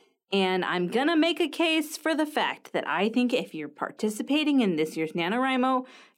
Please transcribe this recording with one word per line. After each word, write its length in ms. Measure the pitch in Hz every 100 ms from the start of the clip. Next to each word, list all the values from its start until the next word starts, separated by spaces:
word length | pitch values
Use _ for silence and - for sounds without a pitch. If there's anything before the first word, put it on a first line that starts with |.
| _ _ _
and 320 | 196 185 185
I'm 240 | 151 175 180
gonna 280 | 226 294 320
make 240 | 330 339
a 80 | 311
case 500 | - 330 320 302 -
for 160 | 320
the 140 | 302 302
fact 460 | 240 147 - -
that 140 | 170 -
I 220 | 160 214
think 240 | 247 247
if 220 | 147 - 156
you're 120 | 147
participating 960 | - - - 214 214 247 302 302 277
in 140 | 202 156
this 200 | 156 160
year's 180 | 156
NaNoWriMo, 760 | 175 170 240 262 254 254 254 254 - -